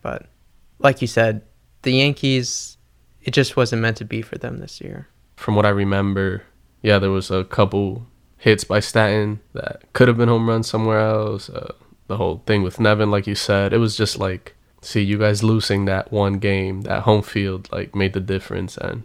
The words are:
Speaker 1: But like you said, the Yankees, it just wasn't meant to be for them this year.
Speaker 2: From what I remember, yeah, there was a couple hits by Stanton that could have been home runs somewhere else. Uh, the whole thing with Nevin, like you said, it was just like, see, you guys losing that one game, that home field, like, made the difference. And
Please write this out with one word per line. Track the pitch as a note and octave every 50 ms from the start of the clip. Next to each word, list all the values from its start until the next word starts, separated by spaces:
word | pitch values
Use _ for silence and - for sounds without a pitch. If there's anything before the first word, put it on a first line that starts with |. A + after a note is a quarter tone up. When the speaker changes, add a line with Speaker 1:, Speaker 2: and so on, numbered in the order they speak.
Speaker 1:
But | - - - - - _ _ _ _ _ _ _ _ _ _ -
like | - C#3 C3 -
you | B2+
said, | A2+ - A2+ A2+ A2 G#2+ G#2+ - _ _ _ _ _ _ _ -
the | C3 B2+
Yankees, | C3 C#3 C#3+ C#3 - - C3+ C3 B2+ A#2+ - - - - - - _ _ _ _ _ _ _ _ _
it | - C3
just | - D3 B2+ - -
wasn't | C3+ B2 A2+ B2 A2+
meant | A2+ A2+ A2
to | - G#2+
be | G#2+ A2+ A2
for | A2+ - -
them | - - A#2+ B2 -
this | - - - -
year. | - - - - C#3+ - _ _ _ _ _
Speaker 2:
From | - - - G#2
what | G#2 G#2
I | G#2
remember, | G2+ G2+ G2 G2 G2 G2 G2 G2 G2 G2 F#2+ F#2+ F#2+ G2 - _ _ _ _ _ _ _
yeah, | - G#2+ G#2 G2
there | G2 F#2+
was | F#2+ F#2+ F2+ -
a | F#2+ F#2 F#2+
couple | - - - G#2 F#2+ G2+ G2+ G2+ F#2+ G2 A#2 A#2 - _ _ _ _ _
hits | _ - A#2 G#2+ - -
by | - G2+ G#2+
Stanton | - - - A#2 G#2+ G2+ G#2+ G#2+ G#2 G#2 G#2 G#2+ - _ -
that | - - - - - _ _ -
could | - B2+
have | B2 A#2
been | A#2 A#2+ A#2
home | A#2+ A2+ A2+ A2+
runs | A2+ A2+ A2
somewhere | - - G#2+ A2 A2 A2 G#2+
else. | G#2+ A2 A2 G#2+ G#2+ G#2+ G#2 G2+ - -
Uh, | - - - - - _ _ _ _ _ _
the | - G2
whole | A2 F2+ F2 E2+ - -
thing | - G#2+ G#2 F#2+
with | F#2 - -
Nevin, | A2+ G#2+ G#2+ G#2 G#2+ G#2
like | G#2 G2+ G2
you | G#2 G2+
said, | - - - G2+ G2 G2 G2
it | G2+
was | A2+ A#2 G#2+ -
just | - G#2+ - -
like, | - G2 F#2+ F#2 - - - - _ _ _ _ _
see, | - - - A2+
you | G2+ G2 G#2 G#2
guys | G#2+ G#2 G#2 G2+ A2
losing | A2 A2 G#2+ - - G2+ G2 G2
that | G2 F#2+ F#2+ - -
one | A2 G#2 G2+ G2 G2+ F#2+
game, | G#2+ G2+ G2 F#2+ F#2+ F#2+ F#2+ G2
that | G#2+ - G2 G2 -
home | A2+ A2 G#2
field, | - - - G#2 G2 F#2+ F#2 F#2+ G2 -
like, | - F2+ F#2+ - -
made | G2 F#2+ F#2+ F#2+
the | G2
difference. | F#2 F#2+ F#2+ F#2 - - F#2+ F#2 F#2 F2+ -
And | - - F2+ - A#2